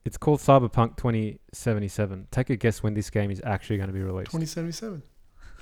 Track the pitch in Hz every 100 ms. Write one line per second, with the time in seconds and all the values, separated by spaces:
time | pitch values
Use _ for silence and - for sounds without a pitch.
0 | - - 151 147 - 135 120 - 117 -
1 | 123 113 107 - _ - 120 107 101 -
2 | 101 95 98 - 131 120 117 - 110 104
3 | - 107 101 92 - 98 - 104 98 95
4 | 95 92 - 160 156 170 165 156 220 165
5 | - _ - - - -